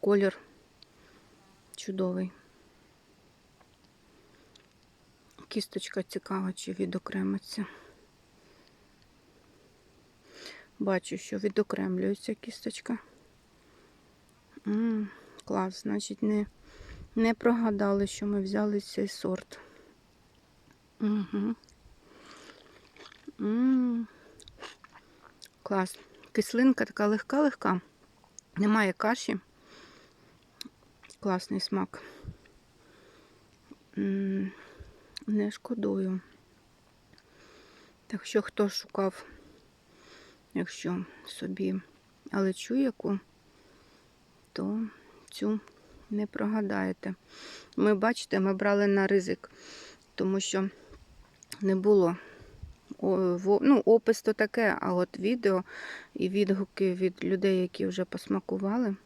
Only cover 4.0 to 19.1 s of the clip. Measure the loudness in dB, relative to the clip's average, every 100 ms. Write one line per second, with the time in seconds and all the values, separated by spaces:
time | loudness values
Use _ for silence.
4 | _ -20 _ -20 _ -20 _ _ _ _
5 | _ _ _ -20 -8 -6 -4 -8 -6 -8
6 | -6 -10 -6 -4 -4 -6 -10 -6 -4 -4
7 | -6 -4 -2 -2 -6 -8 -8 -10 -20 -20
8 | -20 _ _ _ -20 -20 -20 _ _ _
9 | -20 _ _ _ _ _ _ _ _ _
10 | _ _ -20 -20 -18 -20 -20 _ -2 -2
11 | -2 -10 -8 -4 -2 0 0 -2 -2 0
12 | -2 -2 -6 -10 -10 -10 -10 -10 -6 -8
13 | -8 -20 -20 _ _ _ _ -20 -20 _
14 | _ _ _ _ _ -12 -4 0 0 0
15 | -4 -10 -20 -20 -4 -2 -2 -6 -6 -4
16 | -6 -4 0 0 -2 -8 -20 -20 -20 -18
17 | -8 0 2 4 2 2 2 0 2 2
18 | 0 -2 -2 -2 0 0 0 -2 -4 -4
19 | -4